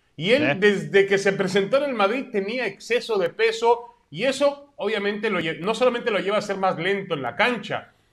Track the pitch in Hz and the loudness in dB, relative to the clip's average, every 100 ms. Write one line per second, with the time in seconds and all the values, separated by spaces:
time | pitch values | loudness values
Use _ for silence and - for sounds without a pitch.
0 | _ - 170 269 277 196 208 190 151 190 | _ -6 2 2 2 2 2 2 2 2
1 | 196 196 196 190 185 196 196 269 285 233 | 4 2 2 0 0 0 2 0 0 0
2 | 196 254 - 208 196 247 226 - - 240 | 0 0 -4 -4 -4 -4 -6 -8 -4 -2
3 | 240 208 175 - 226 226 233 233 - - | 0 0 0 2 0 2 2 2 0 -20
4 | _ 147 262 262 285 285 - - 202 214 | _ -4 -2 2 0 0 -8 -6 -4 -2
5 | 202 208 220 180 160 156 180 226 254 240 | -2 -2 -2 0 -2 -4 -4 0 2 0
6 | 240 196 185 208 202 190 190 160 175 202 | 0 -2 0 -2 -2 -2 -2 0 -2 -2
7 | - 156 120 117 226 233 - 120 - _ | -4 -6 -4 0 0 0 -4 -8 -8 _
8 | _ | _